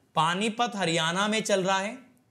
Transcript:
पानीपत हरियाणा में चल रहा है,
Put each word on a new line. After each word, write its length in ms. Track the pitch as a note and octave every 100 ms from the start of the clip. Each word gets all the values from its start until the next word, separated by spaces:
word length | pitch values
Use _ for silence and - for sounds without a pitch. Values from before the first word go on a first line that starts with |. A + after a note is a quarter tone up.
| _ E3
पानीपत 560 | D#3+ F3 G#3+ G#3+ A#3+
हरियाणा 520 | G3+ F3 E3 D#3+ F3+ G#3+
में 120 | G#3+
चल 220 | - G3
रहा 160 | F#3 F#3+
है, 160 | G3+ B3+ - _ _